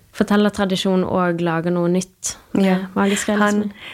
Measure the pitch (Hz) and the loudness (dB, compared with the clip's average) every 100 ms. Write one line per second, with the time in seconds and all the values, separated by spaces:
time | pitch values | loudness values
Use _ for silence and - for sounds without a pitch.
0 | - - 208 208 208 208 196 185 190 185 | -16 -4 0 2 2 0 -2 0 0 0
1 | - 185 180 170 170 165 170 175 170 180 | 0 0 0 0 -2 -2 -2 0 2 0
2 | - _ - - - 208 190 185 190 196 | -2 _ -10 -10 -4 0 2 2 -2 -2
3 | 196 208 - 208 208 208 208 - - | 0 0 0 0 2 0 -2 -8 -20